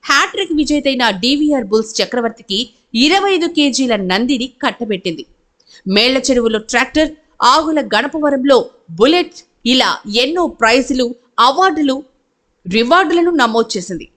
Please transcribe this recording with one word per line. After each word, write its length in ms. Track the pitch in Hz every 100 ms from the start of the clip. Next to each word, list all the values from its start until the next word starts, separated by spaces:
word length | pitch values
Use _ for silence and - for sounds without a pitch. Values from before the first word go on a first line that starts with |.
| -
హ్యాట్రిక్ 420 | 277 381 - 392 311
విజేతైన 440 | 294 294 277 269 233
డీవీఆర్ 580 | 196 233 285 302 277 208
బుల్స్ 220 | 214 220 -
చక్రవర్తికి 600 | 285 240 233 220 - 202 247 _ _ 226
ఇరవై 360 | 285 392 403
ఐదు 140 | 381 330 330
కేజీల 380 | 285 247 262 214
నందిని 520 | 185 185 247 269 262 _
కట్టబెట్టింది. 600 | 277 196 226 196 190 165 - _ _ _ _ - 190
మేళ్ల 300 | 196 240 262
చెరువులో 420 | 262 247 226 220 214
ట్రాక్టర్, 400 | 240 262 302 311 311 _ _
ఆవుల 380 | 240 285 311 311
గణపవరంలో 760 | 226 208 277 320 302 277 262 254 - _ _
బుల్లెట్, 460 | 165 247 349 339 - _ _ 233
ఇలా 260 | 254 208 - - 214
ఎన్నో 200 | 269 339 339
ప్రైజులు, 600 | - 226 254 247 254 240 240 _ -
అవార్డులు, 640 | 240 277 381 311 285 269 - _ _ _ _ _ 180 202
రివార్డులను 540 | 233 339 349 339 339 330
నమోదు 340 | 233 226 226 202
చేసింది. 300 | 175 175 -